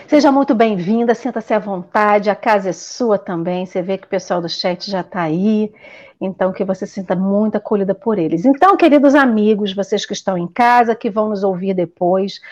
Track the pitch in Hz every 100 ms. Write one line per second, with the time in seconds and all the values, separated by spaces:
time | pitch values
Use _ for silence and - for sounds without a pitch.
0 | - 302 262 269 269 233 226 202 175 226
1 | 233 226 262 233 220 214 208 190 180 214
2 | 208 208 208 196 - 208 190 165 - -
3 | 240 202 208 175 170 180 185 190 180 190
4 | - 196 180 175 170 - 190 175 - 190
5 | 175 190 165 160 202 214 214 - - -
6 | - _ 190 180 190 190 190 185 202 -
7 | 185 180 190 202 214 - - 208 190 190
8 | 226 208 160 165 220 277 370 392 330 285
9 | 277 285 269 220 208 214 202 190 190 208
10 | - 202 - 185 175 - 240 240 233 220
11 | 233 202 214 202 196 180 196 180 170 _
12 | 180 190 196 - -